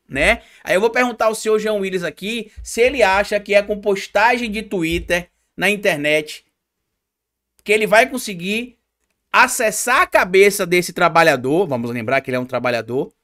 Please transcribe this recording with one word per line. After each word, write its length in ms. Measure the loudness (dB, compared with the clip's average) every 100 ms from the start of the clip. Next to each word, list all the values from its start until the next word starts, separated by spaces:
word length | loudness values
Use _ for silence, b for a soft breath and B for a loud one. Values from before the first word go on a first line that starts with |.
| -8
né? 320 | 0 0 0 b b
Aí 140 | -2 0
eu 60 |
vou 80 | 2
perguntar 380 | 0 -2 0 -2
ao 80 | -2
senhor 220 | -2 0
Jean 180 | 0 -4
Willis 280 | -4 -4
aqui 480 | -6 -8 -8 -8 -10 b
se 200 | -8 0
ele 200 | 2 4
acha 380 | 2 2 0 -2
que 160 | 2 2
é 60 |
com 180 | 2 -4
postagem 720 | -2 -4 -2 2 2 2 -4
de 100 | -6
Twitter 680 | -6 -4 -2 -4 -2 -4 -4 _ _ -4
na 140 | -2
internet 760 | 0 0 0 0 0 -2 -14 _ _ _ _ _ _ _ _ _ _ _ _
que 80 | -2
ele 160 | 0 4
vai 220 | 4 4
conseguir 680 | -2 -10 -8 -6 -6 -8 _ _ _ _ _ _
acessar 720 | 2 2 2 -2 -2 0 0
a 60 | 2
cabeça 580 | 2 2 4 4 4 0
desse 260 | 0 0
trabalhador, 760 | 0 2 4 4 4 0 0 0
vamos 260 | -2 -4
lembrar 280 | -6 -2 -2
que 100 | -2
ele 60 | -6
é 60 |
um 40 | -4
trabalhador, 680 | -4 -2 -4 -4 -6 -6 _